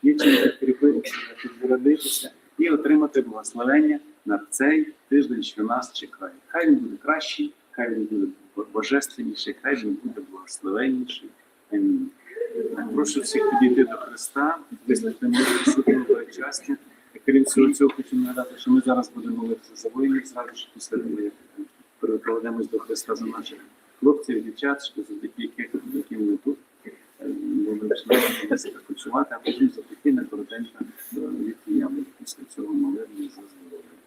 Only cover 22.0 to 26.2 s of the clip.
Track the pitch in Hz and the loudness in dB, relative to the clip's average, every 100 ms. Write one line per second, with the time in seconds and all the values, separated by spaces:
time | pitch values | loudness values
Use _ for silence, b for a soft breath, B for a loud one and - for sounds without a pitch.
22 | 113 110 110 113 117 113 107 110 - 110 | -4 -2 -2 -4 -4 -6 -4 -6 -4 -8
23 | - 110 113 110 - - - _ _ _ | -6 -6 -6 -8 -12 -16 -20 _ _ _
24 | 135 147 - 113 113 107 139 143 - - | 4 4 0 -4 -4 -6 -4 -4 -6 -12
25 | - - - - 117 - 113 - - 131 | -12 -10 -12 -10 -12 -10 -10 -8 -8 -8
26 | - 110 | -8 -4